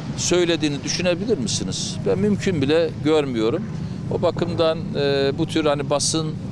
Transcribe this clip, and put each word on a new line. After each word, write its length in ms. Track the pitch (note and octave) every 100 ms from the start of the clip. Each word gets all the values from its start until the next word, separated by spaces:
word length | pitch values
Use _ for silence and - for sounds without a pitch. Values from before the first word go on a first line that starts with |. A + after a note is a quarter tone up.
| - -
söylediğini 680 | - F3 E3+ D#3+ D3+ C#3+
düşünebilir 540 | D3 - F3+ F3 A#3 F#3
misiniz? 580 | A2 - F#2 - - - G3
Ben 120 | F#3
mümkün 440 | G#3 G3 G3 D#3+
bile 280 | C3+ D#3+ D#3 G#2+
görmüyorum. 600 | C#3+ D#3 C#3 A#2 A2 E3 A3+ - - - - C#3+
O 40 |
bakımdan, 560 | E3+ - E3+ E3+ D#3+ E3 F3 C#3+
e, 360 | C#3+ C#3 C#3 D3
bu 80 | D#3+
tür 180 | D#3+
hani 260 | D3+ C#3+ C3+
basın 360 | C#3+ - D#3+ D#3 - -